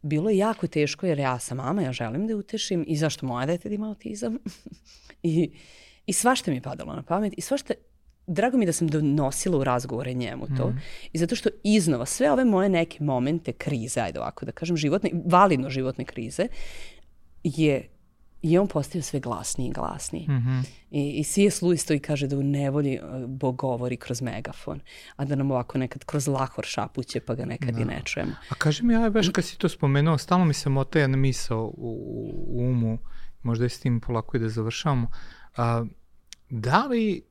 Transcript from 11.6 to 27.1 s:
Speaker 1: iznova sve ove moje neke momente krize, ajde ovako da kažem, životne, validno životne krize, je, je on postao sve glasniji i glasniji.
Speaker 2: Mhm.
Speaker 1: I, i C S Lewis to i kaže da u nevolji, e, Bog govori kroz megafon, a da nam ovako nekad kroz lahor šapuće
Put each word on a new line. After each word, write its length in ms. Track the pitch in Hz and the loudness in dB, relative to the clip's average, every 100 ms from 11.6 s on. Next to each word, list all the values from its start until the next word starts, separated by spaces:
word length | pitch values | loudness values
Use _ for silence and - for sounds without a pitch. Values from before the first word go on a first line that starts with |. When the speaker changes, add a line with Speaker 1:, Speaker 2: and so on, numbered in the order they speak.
| 202 | 4
Speaker 1:
iznova 400 | 214 165 139 127 | 4 4 2 0
sve 260 | - 277 | 2 4
ove 140 | 262 254 | 4 4
moje 240 | 196 196 | 4 4
neke 340 | 180 165 - | 2 0 -2
momente 480 | 147 127 127 165 - | 0 0 0 0 -4
krize, 460 | - - 139 113 131 | -6 -4 -4 -2 -2
ajde 200 | 104 67 | -2 -4
ovako 260 | 58 - - | -8 -8 -12
da 60 | |
kažem, 260 | - 165 170 | -6 -2 0
životne, 320 | 147 180 202 165 - | 2 2 0 -2 4
validno 440 | 180 196 147 131 | 6 8 6 2
životne 360 | 131 131 131 120 | -2 -2 -4 -8
krize, 420 | - 113 - 226 - - - - - - - - - 165 | -8 -8 -2 -2 -2 -6 -8 -14 -16 -20 -20 -20 -6 -4
je, 420 | 139 156 135 - - _ _ - - | 2 2 2 -2 -20 _ _ -20 -6
je 180 | 160 175 | 2 4
on 80 | 196 | 4
postao 340 | 156 143 180 | 0 -2 -4
sve 180 | 147 147 | -4 -6
glasniji 480 | 123 101 - - - | -4 -6 -4 -4 -4
i 60 | |
glasniji. 500 | - - - - 165 | -4 -4 -6 -8 -6
Speaker 2:
Mhm. 360 | 160 135 120 131 131 - - | -2 0 0 -2 -4 -10 -6
Speaker 1:
I, 180 | 147 143 | -2 -2
i 120 | 139 | -2
C 180 | 151 - | -2 4
S 180 | 202 - | 4 4
Lewis 260 | 175 170 - | 2 2 2
to 60 | |
i 60 | 151 | -2
kaže 280 | 143 147 139 | 0 -2 0
da 100 | 139 | 0
u 60 | |
nevolji, 500 | 139 143 139 139 143 | 0 0 0 0 0
e, 80 | 131 - 131 123 | -2 -6 -10 -8
Bog 280 | 135 135 127 | -4 -2 -2
govori 420 | 135 120 123 123 | -2 -2 -2 -4
kroz 240 | - 120 | -6 -4
megafon, 580 | 123 110 - - - 143 - - - - | -4 -6 -8 -10 -10 -10 -12 -20 -20 -8
a 100 | 139 | -2
da 100 | 139 | 0
nam 160 | 139 | 2
ovako 260 | 127 117 139 | 0 0 -2
nekad 260 | 127 135 | -4 -6
kroz 240 | - 151 139 | -4 -2 0
lahor 380 | 135 131 - - | 0 -2 -4 -6
šapuće 540 | - 107 - 123 | -4 -4 -6 -6